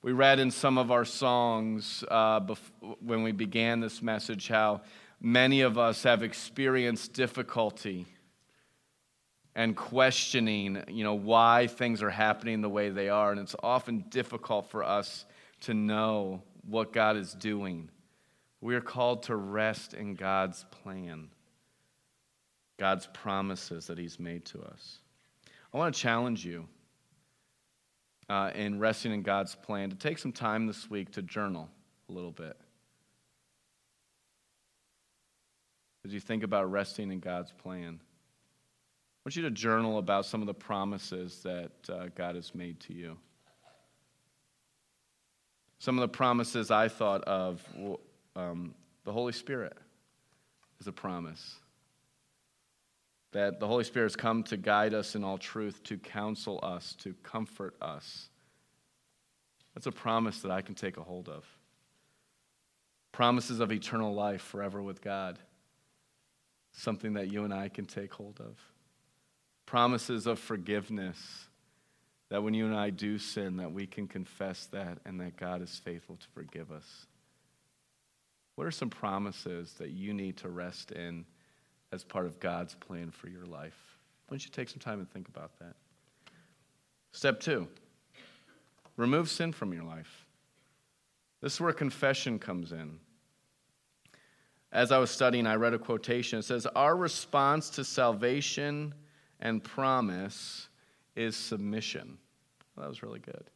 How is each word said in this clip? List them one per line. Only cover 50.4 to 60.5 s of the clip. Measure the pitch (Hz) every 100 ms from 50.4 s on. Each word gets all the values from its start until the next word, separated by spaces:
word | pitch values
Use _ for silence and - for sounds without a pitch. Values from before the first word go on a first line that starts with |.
| _ _ _ _
is | 98
a |
promise. | 95 98 90 85 82 - - _ _ _ _ _ _ _ _ _ _ _ _ _ _ _ _ _
That | 101 101 92
the | 104
Holy | 120
Spirit | 110 131 110
has | -
come | 117 113
to | 110 107
guide | 95 104 107
us | 107 98 107
in |
all | 101 95
truth, | - 110 104 95 -
to | 101
counsel | - 107 104 107 - 98
us, | - 87 - -
to | 98 92
comfort | - 113 110 - 95 -
us. | - 73 - - - _ _ _ _ _ _ _ _ _ _ _ _ _ _
That's | - -
a |
promise | - 123 113 113 98
that | 98